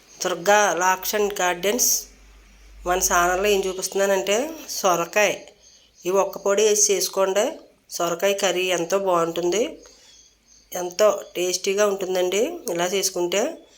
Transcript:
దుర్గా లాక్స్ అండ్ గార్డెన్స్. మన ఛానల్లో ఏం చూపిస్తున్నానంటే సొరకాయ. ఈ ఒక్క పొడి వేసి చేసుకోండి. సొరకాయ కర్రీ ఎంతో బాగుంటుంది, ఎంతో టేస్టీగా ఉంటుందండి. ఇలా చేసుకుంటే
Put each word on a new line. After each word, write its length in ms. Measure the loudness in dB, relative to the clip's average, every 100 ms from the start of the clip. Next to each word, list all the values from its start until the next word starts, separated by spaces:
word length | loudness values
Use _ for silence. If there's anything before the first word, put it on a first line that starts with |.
| _ -8
దుర్గా 380 | -4 -2 4 4 4
లాక్స్ 400 | 2 2 0 -2 -2
అండ్ 180 | -2
గార్డెన్స్. 540 | 0 -2 0 -2 0 0 0 -4 -20 -20 -20 -20 -20 -20 -8 -2
మన 100 | 0
ఛానల్లో 480 | 2 2 2 2 2
ఏం 120 | 0 0
చూపిస్తున్నానంటే 680 | -4 -4 0 2 2 2 0 -2 -8 -12
సొరకాయ. 640 | -2 0 0 0 2 2 0 -10 -20 _ _ _ _ -2
ఈ 40 |
ఒక్క 260 | 0 0 -2
పొడి 260 | 0 2
వేసి 220 | 2 4 2
చేసుకోండి. 560 | 0 -2 0 0 2 -2 -4 -16 _ -12
సొరకాయ 440 | -4 -4 0 0
కర్రీ 320 | 2 0 0 0 0
ఎంతో 220 | 0 0
బాగుంటుంది, 640 | 2 2 0 -2 0 0 -2 -6 -20 -20 -20 -20 _ _ _ _ -12
ఎంతో 380 | -8 -6 2 2 2 -6 -6
టేస్టీగా 500 | -4 -4 -2 0 0
ఉంటుందండి. 560 | 0 -2 -2 0 0 -2 -4 -6
ఇలా 140 | -2 -2 -2
చేసుకుంటే 460 | -2 -2 -2 -2 -2 -6 -18